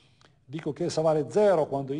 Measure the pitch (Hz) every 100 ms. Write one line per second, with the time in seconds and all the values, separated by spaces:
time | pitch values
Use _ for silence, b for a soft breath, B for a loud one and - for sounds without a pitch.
0 | B B B B - 156 156 - 170 165
1 | 160 156 127 185 208 170 143 139 131